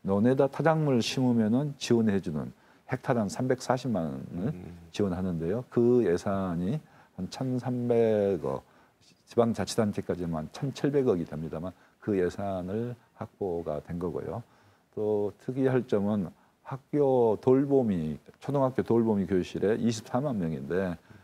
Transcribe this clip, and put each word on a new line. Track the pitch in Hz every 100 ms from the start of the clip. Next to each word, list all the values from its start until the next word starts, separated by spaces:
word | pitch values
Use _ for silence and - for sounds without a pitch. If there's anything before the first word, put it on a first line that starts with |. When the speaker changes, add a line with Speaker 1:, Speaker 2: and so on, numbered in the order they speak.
Speaker 1:
논에다 | 95 101 120 135 139
타작물 | - 151 160 147 123
심으면은 | - - 127 120 107 120 147 -
지원해주는 | - 117 110 98 87 76 62 - _ _ -
헥타당 | 131 - 120 98
삼백사십만 | - 127 123 - 127 131 98
원을 | 78 67 - - 120
Speaker 2:
음. | 120 85 87 -
Speaker 1:
지원하는데요. | - 101 87 92 85 82 113 127
그 | 120 120 123 101
예산이 | 87 104 98 92 85 90 151 - - - -
한 | 185
천삼백억, | - 131 127 127 123 120 117 113 107 101 90 69 65 - _ _ _ _ _ -
지방자치단체까지만 | - 117 104 95 - 107 101 95 87 85 80 80
천칠백억이 | - 139 - 147 143 127 92 -
됩니다만 | 76 80 80 90 - _ _
그 | - 98
예산을 | 90 - 101 95 87 107 120 113 _ -
확보가 | - - 98 85 78 76
된 | - 85
거고요. | 90 67 73 113 - _ _ _ _ -
또 | 107 104 104 -
특이할 | - 131 131 127 113
점은 | 104 101 107 80 - _ _
학교 | - 135 _ 147 135 127 113 101
돌보미, | - 131 143 139 117 90 78 76 - -
초등학교 | - 143 131 123
돌보미 | 95 117 113 101 90
교실에 | 95 87 85 95 113
이십사만 | 117 110 - 123 143 110
명인데 | 82 73 69 90 95 85 - -